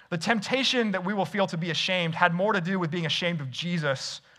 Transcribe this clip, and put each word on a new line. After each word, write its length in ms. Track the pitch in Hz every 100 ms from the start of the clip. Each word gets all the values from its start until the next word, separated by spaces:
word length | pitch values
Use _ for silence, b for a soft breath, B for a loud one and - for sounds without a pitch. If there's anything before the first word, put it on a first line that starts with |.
| B
the 80 | 175
temptation 760 | - 226 - 254 254 254 220
that 120 | 190
we 100 | 180
will 100 | 208
feel 220 | 185 208 190
to 100 | 175
be 140 | 170
ashamed 440 | 147 - 185 165
had 200 | 160 175
more 180 | 170 202
to 80 | 214
do 180 | 170 190
with 120 | 170
being 160 | 175 160
ashamed 340 | - 175 170
of 100 | 135
Jesus 680 | 120 170 175 151 131 - - b